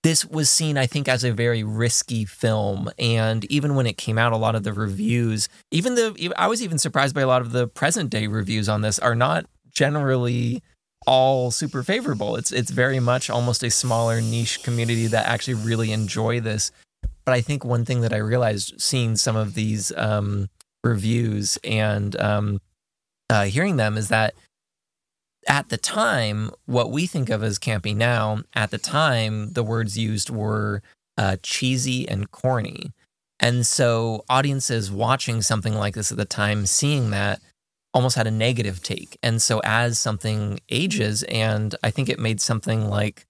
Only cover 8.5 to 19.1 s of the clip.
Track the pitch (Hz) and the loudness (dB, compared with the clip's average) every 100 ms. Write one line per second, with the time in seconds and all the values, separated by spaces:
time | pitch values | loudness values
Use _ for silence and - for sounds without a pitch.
8.5 | 110 104 104 107 104 120 117 127 165 - | 0 0 0 0 2 2 2 2 0 -4
9.5 | _ _ - 139 151 139 131 120 120 117 | _ _ 0 0 2 2 2 2 0 -2
10.5 | 123 _ _ _ _ - 131 131 135 127 | -4 _ _ _ _ 2 4 4 2 0
11.5 | 117 151 135 127 214 247 107 104 117 - | -2 -4 -4 -2 -2 -2 -2 -2 -2 -2
12.5 | 123 113 127 127 131 120 127 - 117 120 | -2 -2 2 2 2 2 0 0 0 0
13.5 | 117 120 - 127 117 117 113 113 117 117 | 0 0 0 2 2 2 2 0 0 -2
14.5 | - - 120 117 117 113 110 - 117 - | -4 -4 -2 0 0 2 2 2 0 -2
15.5 | 117 113 113 113 110 101 104 110 120 110 | -4 0 0 0 0 -2 0 0 0 -2
16.5 | 107 - _ _ _ - - - 127 120 | -2 -4 _ _ _ -10 -6 0 0 0
17.5 | 147 120 120 117 123 117 107 107 123 117 | -4 0 0 2 2 2 0 2 2 2
18.5 | 107 - - - 131 117 | 0 -4 -4 0 2 2